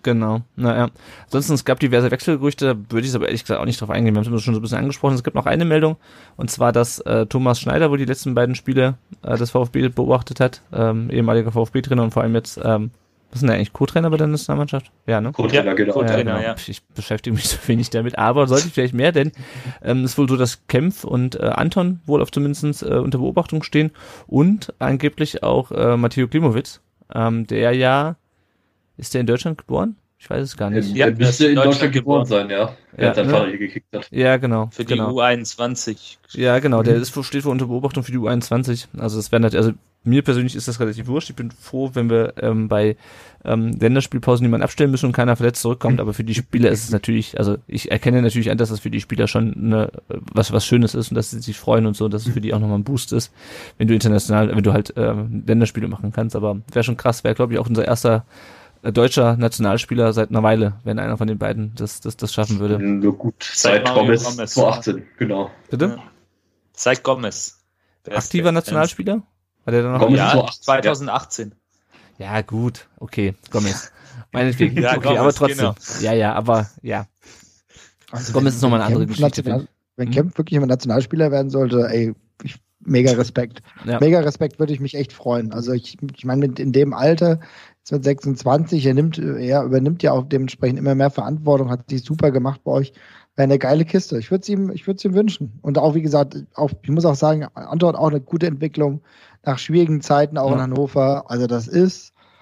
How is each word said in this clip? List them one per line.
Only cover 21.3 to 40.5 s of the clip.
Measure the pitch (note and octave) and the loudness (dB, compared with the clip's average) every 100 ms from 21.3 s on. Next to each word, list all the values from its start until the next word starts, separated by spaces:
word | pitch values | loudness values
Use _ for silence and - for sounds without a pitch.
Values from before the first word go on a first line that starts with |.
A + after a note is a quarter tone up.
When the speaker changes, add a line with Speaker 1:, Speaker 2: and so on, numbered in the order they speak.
| - | -2
Speaker 1:
äh, | A2+ | -2
Anton | - E3+ G3 F3+ F3+ D3+ | 0 0 2 0 -2 0
wohl | C#3+ | 0
auf | - | 0
zumindest, | - C#3+ C#3+ D3 D3 | -2 -2 -2 -4 -4
äh, | - C3+ | -2 0
unter | C3 C3 | 0 -2
Beobachtung | C3 D3+ E3 D#3 | 0 -2 -2 -4
stehen | - D3 D#3 - - - - | -2 0 0 -4 -20 -20 -2
und | C3 E3+ G#3 - - | 2 4 2 -2 -6
angeblich | C3 C3+ D3 - D3+ - | -2 0 -2 -2 -6 -2
auch, | - C3 B2+ | 0 0 0
äh, | A#2 A#2+ A#2+ | 0 2 2
Matteo | A#2+ C3 B2 | 0 0 0
Klimowitz, | D#3 D#3+ A2+ - - _ _ _ | 2 2 0 -4 -14 _ _ _
ähm, | A#2 A2+ A2+ A2 | -4 -2 -2 -2
der | A2 A#2 | 0 2
ja, | B2+ B2+ C3+ D#3 E3 _ _ _ _ _ _ _ - | 2 2 2 0 -6 _ _ _ _ _ _ _ -18
ist | B2 C3 | -6 -2
der | |
in | A#2 | 0
Deutschland | B2 E3+ D#3 | 0 -2 -6
geboren? | - C3+ G#3 G#3 _ _ | -4 -2 -2 -6 _ _
Ich | - | -8
weiß | C3+ | -6
es | C3+ - | -6 -6
gar | G2+ | -2
nicht. | G#2+ G2+ | 0 0
Speaker 2:
Ähm, | G2+ | 2
Speaker 3:
Ja, | A#2 | 2
Speaker 2:
der | A2+ B2+ | 4 2
müsste | B2+ D3+ | 4 4
Speaker 3:
in | |
Speaker 2:
in | C#3+ | 4
Speaker 3:
Deutschland | C#3+ C#3 | 4 4
Speaker 2:
Deutschland | D3 | 2
geboren | C3 C3+ C#3+ B2+ | 0 2 0 2
Speaker 3:
geboren. | G#2 G2+ | 0 0
Speaker 2:
sein, | |
ja. | G2+ | -2
Speaker 1:
Ja, | A2+ - _ - A#2+ | -4 -6 _ -2 0
Speaker 2:
Wenn | C3+ | 2
sein | C3+ | 2
Speaker 1:
ne? | |
Speaker 2:
Vater | D3 G2 | 2 0
hier | - | -4
gekickt | G#2 - _ | -8 -8 _
hat. | G#2 - | -12 -8
Speaker 1:
Ja, | B2+ B2+ C3 | 0 2 2
genau, | B2+ A2+ A2 | 2 -2 -2
Speaker 3:
Für | - A#2+ | -6 -4
die | |
Speaker 1:
genau. | B2 G#2+ | -2 -2
Speaker 3:
U | A2 | 0
einundzwanzig. | B2 A#2+ A2 - A#2+ B2 - G#2+ - - _ | 2 0 -4 -6 -4 -4 -6 -8 -12 -20 _
Speaker 1:
Ja, | - B2+ B2 | -2 2 2
genau, | C#3+ A2+ | 2 2
der | A2+ A#2 | 4 2
Speaker 2:
Mhm. | |
Speaker 1:
ist, | B2+ C#3+ C3 | 0 -8 -6
steht | C#3 | -4
wohl | C#3+ | -2
unter | C3 B2+ | -2 -2
Beobachtung | B2 C3+ C3+ | -2 -2 -4
für | A#2+ | -4
die | B2 | -4
U | A2 | -2
einundzwanzig. | A#2+ - A#2+ B2+ A#2+ - - | -2 0 -2 0 -4 -6 -8
Also | A2+ G#2+ | -6 -4
das | G#2 | 0
wäre | A#2 | 2
nat-, | A2+ - | 4 4
also | A2+ G#2+ _ _ | 2 0 _ _
mir | A#2 C3 | 2 2
persönlich | C#3 B2 B2 | 4 2 0